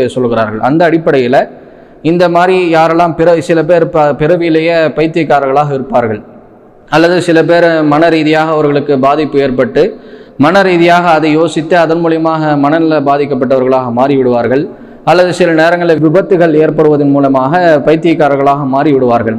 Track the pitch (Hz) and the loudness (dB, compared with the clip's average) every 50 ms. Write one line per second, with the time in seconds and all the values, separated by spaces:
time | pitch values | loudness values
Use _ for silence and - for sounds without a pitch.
0 | 131 120 - 127 123 117 117 113 113 107 107 107 113 127 147 165 175 160 160 165 | -2 -2 -2 -2 -2 -2 -2 -2 -2 -4 -4 -4 -2 0 0 2 2 2 0 0
1 | 160 170 147 135 123 120 131 156 214 - - - - - - - - - - - | 0 0 0 0 0 0 0 0 0 -2 -6 -18 -20 -20 -20 -20 -20 -20 -14 -6
2 | - 156 170 175 180 175 175 170 180 185 185 185 180 165 165 160 165 165 165 170 | -4 -2 0 0 0 0 2 2 2 2 0 0 0 0 2 2 2 2 2 0
3 | 175 170 147 151 160 170 170 165 147 - 170 160 156 156 180 170 165 165 - 160 | 0 0 0 0 0 2 2 0 0 0 -2 0 0 2 2 0 0 0 0 0
4 | 147 147 139 - 151 151 180 170 170 170 160 160 160 165 170 165 160 151 - 151 | 0 0 0 -2 0 0 0 0 0 0 0 0 0 0 0 0 0 -2 -2 -2
5 | 156 160 156 175 156 139 151 143 135 135 131 147 151 143 139 131 120 - - 123 | -2 -2 -2 -2 -2 0 0 0 0 0 0 0 0 -2 -4 -6 -6 -4 -2 -2
6 | 117 110 107 104 - - - - - - - - - - - - - - 147 156 | -2 -2 -4 -8 -12 -16 -20 -20 -20 -20 -20 -20 -20 -20 -20 -20 -8 -2 0 2
7 | 165 170 180 175 156 175 165 160 160 160 170 175 170 170 165 160 156 151 147 151 | 2 2 2 0 0 0 2 2 2 2 2 2 2 2 0 0 0 0 0 2
8 | 165 170 165 160 151 156 156 156 156 160 160 151 147 143 143 143 135 - 143 131 | 2 2 2 0 0 0 0 0 0 0 0 0 0 0 0 -2 -2 -2 -2 0
9 | 131 139 147 156 151 131 139 139 139 131 123 131 127 110 - 143 160 226 - - | 0 0 0 0 -2 -2 -2 -2 -2 0 0 -2 -2 -2 0 -2 -2 -2 -4 -8
10 | - - - - - - - - - 160 185 196 190 190 180 170 170 175 175 175 | -18 -20 -20 -20 -20 -10 -4 0 0 2 2 2 2 2 2 2 2 2 2 2
11 | 175 180 156 151 156 156 151 156 165 160 - 170 147 - 185 175 165 160 165 170 | 2 2 0 2 2 0 0 0 0 -2 -2 -4 -4 0 0 0 2 0 0 -2
12 | 170 165 165 165 160 160 160 160 156 151 147 143 139 143 156 165 165 160 156 151 | -2 -2 -2 -2 -2 -2 -2 -2 -2 -2 0 0 0 0 0 0 0 0 0 0
13 | 135 139 143 143 143 143 143 127 135 127 135 135 127 127 131 127 127 123 117 120 | 0 0 0 -2 -2 -2 -4 -4 -2 0 0 0 0 0 0 0 -2 -2 -2 -2
14 | 131 139 143 135 127 123 123 120 117 113 123 143 170 - - - - - - - | 0 0 0 0 0 0 0 0 0 0 -2 -2 -4 -6 -10 -16 -20 -20 -20 -8
15 | - 156 160 180 180 180 160 - 180 170 165 160 160 170 175 175 175 170 160 151 | -2 0 2 2 2 0 0 0 0 0 2 2 2 2 0 0 0 0 0 2
16 | 151 160 156 190 196 - 196 165 175 165 151 151 156 151 151 160 156 151 151 143 | 2 2 2 0 0 0 0 0 2 2 2 2 0 0 0 0 2 2 2 2
17 | 143 143 139 143 139 135 135 131 131 135 160 180 180 170 156 143 127 151 156 165 | 0 0 0 0 0 0 0 0 -2 -2 0 0 2 2 2 2 2 0 0 0
18 | 165 170 156 160 151 139 143 135 135 139 139 143 147 131 131 139 147 156 139 131 | 0 0 0 0 0 0 0 0 0 0 0 0 -2 -2 -2 -2 0 0 0 0
19 | 127 120 117 113 110 113 110 | 2 0 0 0 -2 -2 -4